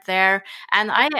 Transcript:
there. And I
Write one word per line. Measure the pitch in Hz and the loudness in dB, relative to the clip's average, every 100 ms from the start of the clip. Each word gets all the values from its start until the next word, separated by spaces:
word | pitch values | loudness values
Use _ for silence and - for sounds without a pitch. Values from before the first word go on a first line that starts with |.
| - | -4
there. | 185 190 196 - - - | 0 2 0 -4 -14 -2
And | 208 214 | 0 2
I | 220 285 | 0 0